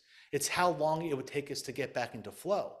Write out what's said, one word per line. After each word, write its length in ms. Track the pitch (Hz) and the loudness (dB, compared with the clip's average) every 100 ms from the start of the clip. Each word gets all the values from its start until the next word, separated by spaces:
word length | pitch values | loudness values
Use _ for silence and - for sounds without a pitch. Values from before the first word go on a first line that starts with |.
| _ - - | _ -20 -4
It's 160 | 143 - | -2 0
how 240 | 170 180 | 4 4
long 320 | 151 151 156 165 | 4 4 2 2
it 100 | 135 | 0
would 120 | 131 | 0
take 220 | 147 139 | -4 -2
us 100 | 135 | -6
to 80 | - | -6
get 220 | 131 127 | -4 -2
back 200 | 131 117 | 0 -2
into 180 | 120 101 | -4 -10
flow. 420 | - 175 196 120 - | -6 0 0 0 -8